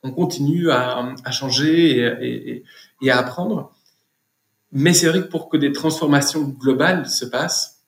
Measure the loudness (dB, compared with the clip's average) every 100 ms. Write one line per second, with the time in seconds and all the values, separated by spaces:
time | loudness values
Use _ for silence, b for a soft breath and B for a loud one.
0 | -8 -2 -2 0 0 2 2 2 0 -4
1 | -6 -8 -8 -6 -2 0 2 4 4 4
2 | 0 -2 -6 -8 -10 -12 b b b b
3 | 2 2 0 -6 -4 -4 -8 _ _ _
4 | _ _ _ _ _ _ _ 0 4 4
5 | 4 2 -2 -6 -2 0 0 0 -2 -2
6 | 2 2 2 -2 -4 -2 0 2 2 0
7 | -2 -6 -4 -4 -4 -4 -6 _